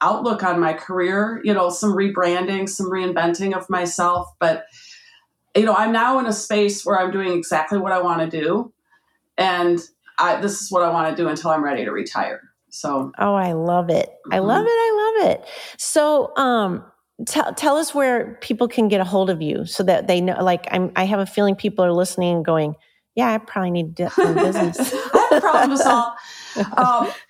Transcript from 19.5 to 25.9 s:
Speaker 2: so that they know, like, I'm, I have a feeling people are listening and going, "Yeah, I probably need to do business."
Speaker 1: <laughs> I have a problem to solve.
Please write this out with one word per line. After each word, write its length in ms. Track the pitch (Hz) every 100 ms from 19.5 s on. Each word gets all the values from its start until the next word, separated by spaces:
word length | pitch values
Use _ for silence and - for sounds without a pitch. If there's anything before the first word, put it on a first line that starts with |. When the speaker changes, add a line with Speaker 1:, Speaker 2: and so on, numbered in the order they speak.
| - 170
Speaker 2:
so 180 | -
that 240 | 190 180 -
they 140 | 180
know, 200 | 180 -
like, 240 | 180 175 -
I'm, 200 | 180 185 -
I 80 | 190
have 140 | 208
a 60 | 190
feeling 300 | - 202 196
people 300 | 208 202 180
are 60 |
listening 440 | 175 185 - 175 170
and 80 | 160
going, 300 | 160 151 151 _ _ _ -
"Yeah, 160 | 247
I 40 | 220
probably 340 | 226 208 180
need 240 | 175 160 165
to 120 | 175 -
do 180 | 359 349
business." 440 | 381 - - 170
Speaker 1:
<laughs> 140 | 254 494 -
I 140 | - 466
have 60 | -
a 40 |
problem 280 | 415 302 269 269
to 0 |
solve. 300 | 254